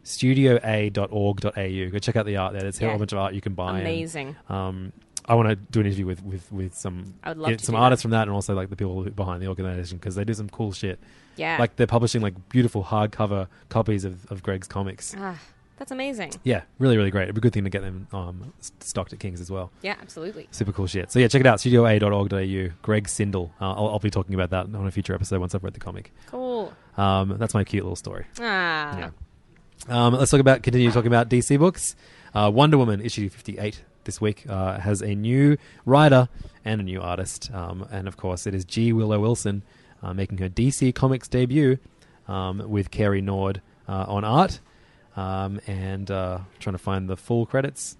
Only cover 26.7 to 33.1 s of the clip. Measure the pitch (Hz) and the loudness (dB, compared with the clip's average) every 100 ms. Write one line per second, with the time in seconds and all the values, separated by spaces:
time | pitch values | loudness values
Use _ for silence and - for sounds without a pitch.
26.7 | - _ - - 98 95 101 113 107 98 | -12 _ 0 2 2 0 -2 -2 -2 0
27.7 | 101 95 90 - 95 - - 233 196 175 | -2 -4 -8 -10 -12 -12 -8 -4 -2 -2
28.7 | 160 147 95 147 - - _ _ _ _ | -4 -6 -8 -10 -14 -20 _ _ _ _
29.7 | _ - 120 120 123 139 143 135 131 - | _ -2 4 4 6 6 6 8 6 4
30.7 | 123 120 113 117 120 117 123 117 143 170 | 4 6 4 6 4 6 2 4 6 4
31.7 | - - - - - - 104 104 107 147 | 2 -8 -8 -20 -20 -6 2 4 6 6
32.7 | 147 120 101 110 | 6 4 0 -4